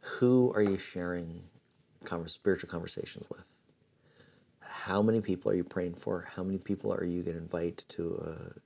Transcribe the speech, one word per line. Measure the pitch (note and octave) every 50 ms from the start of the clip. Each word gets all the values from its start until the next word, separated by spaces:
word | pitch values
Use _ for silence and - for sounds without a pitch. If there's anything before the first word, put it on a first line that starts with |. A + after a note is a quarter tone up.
Who | - - - - - B2 B2+ B2+ B2 B2 -
are | G#2+ G#2
you | G2+ G2 F#2+
sharing | - - - F#2 F2 F2 F2+ F2 E2+ E2 E2 E2+ F2 - _ - _ _ _ _ _ _ _ _ -
conver-, | - - E2+ E2+ E2
spiritual | - - _ G#2 F#2 D#2+ - -
conversations | - E2 E2+ - - - - - - - - -
with? | - - - _ _ _ _ _ _ _ _ _ _ _ _ _ _ _ - - _ _ _ _ _ _
How | - - - - - - F#2+ G2+
many | G#2 A2 A2+ A2+
people | G#2+ - F#2 F2+ - G#2+
are | -
you | F2+ F2+
praying | - - F#2+ F2+ F2+ E2+
for? | - - - G#2 F2 F2 - -
How | - F#2
many | F#2+ F#2+ F#2+
people | - - G2+ F#2+ - G#2+ G2
are | F#2+ -
you | F2+ F2 F2
gonna | F2 F2 E2 E2+
invite | E2 E2+ - E2+ E2+ E2+ - - - _
to | - - E2+ E2+ - F#2+ E2+
a | E2 D#2+ E2 F2 E2+ - - _